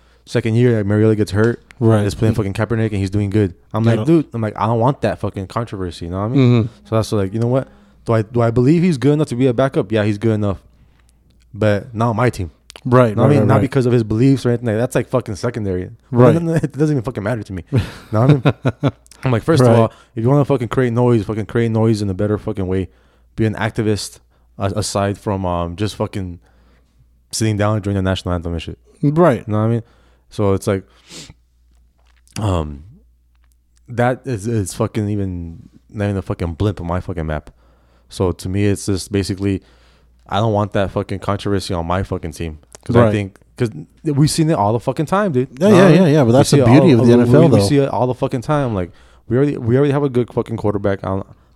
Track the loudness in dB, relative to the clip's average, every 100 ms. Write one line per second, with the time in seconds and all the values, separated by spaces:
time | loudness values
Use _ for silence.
0 | _ _ -6 -4 0 2 2 2 0 2
1 | 2 2 0 0 0 -2 _ -2 2 2
2 | 2 -2 -2 0 -4 -4 -4 -2 -2 -2
3 | -4 -2 -2 0 0 -4 _ -2 2 2
4 | 2 2 0 -6 -6 -4 -2 0 0 0
5 | -2 -2 -6 -8 -8 -8 -8 -8 -8 -8
6 | -8 -6 -2 2 4 4 0 -6 -4 -2
7 | -2 -2 -2 -2 0 0 -2 -6 _ _
8 | -2 0 0 0 0 2 4 4 2 2
9 | 2 2 0 0 0 2 0 0 -2 0
10 | 0 0 0 0 -2 -4 _ _ _ _
11 | _ _ _ _ _ -2 0 0 -4 -4
12 | -2 0 -2 -2 -10 _ _ -12 2 4
13 | 4 4 2 4 4 2 2 0 2 2
14 | 0 2 2 2 0 -2 -2 -2 -2 -2
15 | -2 -4 -4 -6 -6 -4 -4 -4 -6 -14
16 | -4 4 6 6 0 -2 -2 -2 0 0
17 | -4 -6 -6 -6 -6 -10 -4 -2 -2 -8
18 | -4 0 4 4 2 -2 -4 -2 -4 -4
19 | _ -8 -4 -2 2 4 4 4 2 -2
20 | _ -4 0 2 2 -2 -2 -2 -2 2
21 | 2 2 0 -6 -4 -2 0 0 0 0
22 | -2 -4 -2 -4 -4 -6 -4 -4 -4 _
23 | _ _ _ -4 -4 -2 -6 -2 -2 -2
24 | -6 -16 _ _ _ -6 -6 -4 -4 -2
25 | -4 -4 -6 -4 -4 -4 -4 -4 -6 -4
26 | -8 -6 -10 -12 _ _ _ _ _ _
27 | _ _ _ -4 -2 0 0 -2 -2 -2
28 | -2 -2 -4 -4 -4 -8 -10 -16 _ -4
29 | -2 2 2 2 -2 -2 0 -2 -6 _
30 | _ _ _ -2 0 0 -2 -4 -6 _
31 | _ -20 -20 -20 _ _ _ _ _ _
32 | _ _ _ -6 -2 -2 -4 -10 -18 -20
33 | _ _ _ _ _ _ _ _ -12 -2
34 | -2 -2 -6 -8 -4 -4 -4 -4 -4 -2
35 | -4 -4 -6 -6 -10 -14 -20 _ _ -6
36 | -4 -4 -6 -6 -6 -2 -4 -4 -4 -6
37 | -6 -6 -4 -6 -8 _ _ _ _ _
38 | _ -4 -2 -2 -4 -2 0 0 -2 -4
39 | -2 -4 -4 -4 -4 -4 _ _ _ _
40 | _ _ -6 -2 0 0 -2 -2 -2 -4
41 | -6 -8 -6 -6 -2 -4 -2 -6 -4 -4
42 | -4 -6 -8 -10 -10 -12 _ -18 -2 2
43 | 2 0 -6 -12 _ -6 -6 -6 -18 _
44 | -4 2 2 2 0 2 0 0 -4 -6
45 | -2 -2 0 -2 -4 0 4 6 8 6
46 | 6 4 4 4 4 4 6 8 8 6
47 | 6 6 6 6 6 4 4 2 0 0
48 | -2 -2 -4 -4 -2 -2 -2 -4 -6 -10
49 | -20 _ -4 0 0 -2 0 2 2 2
50 | 0 -2 -2 -4 -4 -4 -2 -2 -2 -2
51 | -4 -6 -6 -18 _